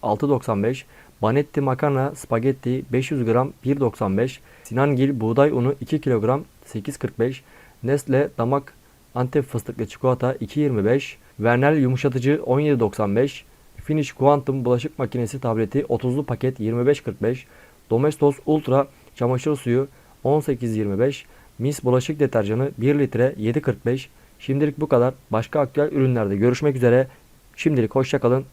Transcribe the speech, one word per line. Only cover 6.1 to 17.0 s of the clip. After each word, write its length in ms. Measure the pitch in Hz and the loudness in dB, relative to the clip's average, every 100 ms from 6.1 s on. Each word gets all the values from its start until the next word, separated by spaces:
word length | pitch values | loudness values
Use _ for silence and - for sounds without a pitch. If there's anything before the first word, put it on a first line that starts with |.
| 117 110 135 - _ | 0 2 -2 -4 _
sekiz 320 | - 113 101 143 | -12 -10 -8 -8
kırk 220 | - - | -8 -2
beş. 240 | 117 135 - - - _ | -2 -4 -16 -20 -20 _
Nestle 460 | 117 143 - 131 147 - | -2 -2 0 0 0 -2
damak 360 | 117 139 139 - _ _ _ | -2 -2 -4 -20 _ _ _
Antep 300 | 120 127 147 | -4 -2 -2
fıstıklı 420 | 131 - - 117 110 | -2 -6 -8 -8 -8
çikolata 480 | - 131 127 123 135 | -4 -2 0 -2 -4
iki 200 | - 147 | -6 -2
yirmi 240 | 147 120 | 0 2
beş. 340 | 101 135 - - - - | 2 0 -2 -16 -20 -4
Vernel 380 | 110 120 143 156 | 0 4 4 4
yumuşatıcı 640 | 127 127 143 127 123 156 - | 2 2 0 0 0 0 2
on 140 | 127 | 0
yedi 200 | 151 135 | 2 2
doksan 360 | 110 - 104 101 | 0 0 0 2
beş. 280 | 139 - - - - - | 0 -2 -20 -20 -20 -20
Finish 360 | - 156 143 | -4 -2 -2
Quantum 520 | - 131 143 135 135 | 2 4 4 2 -2
bulaşık 340 | 123 123 151 - | 0 0 0 -6
makinesi 420 | 123 131 117 135 | -4 -2 -4 -4
tableti 440 | 127 113 107 135 | -2 0 0 0
otuzlu 400 | 143 120 127 131 | 0 -2 -2 -2
paket 360 | 143 117 127 131 | -4 -2 -2 -2
yirmi 260 | 107 117 123 | -4 0 2
beş 140 | 147 | 0